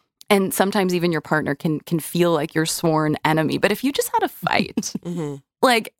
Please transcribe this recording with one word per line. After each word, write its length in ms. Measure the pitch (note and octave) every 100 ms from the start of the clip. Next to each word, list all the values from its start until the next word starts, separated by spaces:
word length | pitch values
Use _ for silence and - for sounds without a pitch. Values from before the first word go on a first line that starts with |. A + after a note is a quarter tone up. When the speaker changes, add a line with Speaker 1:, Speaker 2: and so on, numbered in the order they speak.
| _ _ -
Speaker 1:
and 240 | G3+ F#3+
sometimes 400 | - F#3+ G#3 F#3
even 160 | F3+ F3
your 80 | D#3
partner 340 | - D#3 C#3+
can, 260 | C#3+ E3+ D3+
can 200 | - E3
feel 320 | - E3+ F3
like 220 | D#3+ C#3+
your 120 | D#3+ D#3+
sworn 500 | - E3 D#3 D#3 D3+
enemy, 340 | D3+ D#3+ D3+ -
but 140 | -
if 100 | G#3
you 80 | C4
just 180 | - -
had 80 | A#4
a 60 | F4
fight, 480 | - - - - - - -
Speaker 2:
<laughs> 60 |
Mm-hmm. 320 | E3+ E3+ D3 C#3 - _
Speaker 1:
like, 300 | C4 A#3 - -